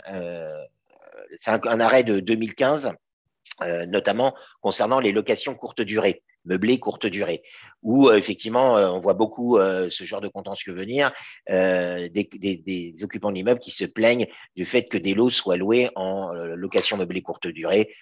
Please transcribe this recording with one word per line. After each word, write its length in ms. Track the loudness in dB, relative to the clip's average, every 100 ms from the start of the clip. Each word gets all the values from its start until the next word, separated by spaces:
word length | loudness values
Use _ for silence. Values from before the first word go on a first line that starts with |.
| -14
euh, 520 | -10 -8 -10 -10 -12 -16 _ _ _ -20 -20 -20 -8
c'est 140 | -2
un, 80 | 0
un 160 | 0 2
arrêt 220 | 6 6
de 160 | 4 2
deux 140 | 2
mille 200 | 0 0
quinze, 380 | 0 0 0 -2 -8 _ _ _ _ -12 -8
euh, 240 | -6 -6 -2
notamment 480 | -2 0 0 0 -2 -16 _
concernant 380 | -2 0 2 2
les 140 | 2
locations 420 | 0 0 -2 -4
courte 260 | -10 -8 -6
durée, 420 | -4 0 0 0 _ _
meublées 360 | -4 0 2 0
courte 260 | -2 -4 -4
durée, 360 | -2 -4 -6 -10 -20 -20 _
où, 260 | 0 6 8
euh, 80 | 8
effectivement, 600 | 4 -4 -2 2 4 4
euh, 120 | 4
on 100 | 2
voit 160 | 0
beaucoup, 420 | 2 0 -2 2 4
euh, 320 | 4 0 -4
ce 140 | -6
genre 180 | -8 -10
de 60 | -10
contentieux 460 | -10 -12 -12 -10
venir, 400 | -10 -4 0 0 -2 -16 -16 -2
euh, 600 | 2 2 2 -2 -4 -6
des, 160 | -4
des, 320 | -6 -4 -6 -4
des 480 | -6 -8 -8 -10
occupants 260 | -12 -6 -6
de 60 | -2
l'immeuble 240 | 0 0
qui 100 | -2
se 140 | -6
plaignent 420 | -6 2 2 2 0 -8 -14 -10
du 80 |
fait 240 | -2 0 0
que 100 | -2
des 160 | 0
lots 160 | 2 2
soient 260 | 2 0 0
loués 340 | 2 2 2
en, 400 | -2 -6 -4 -6
euh, 220 | -8 -8 -8
location 400 | -2 -2 0 -2
meublée 260 | -4 -6
courte 240 | -8 -10 -10
durée, 480 | -6 0 2 0 -4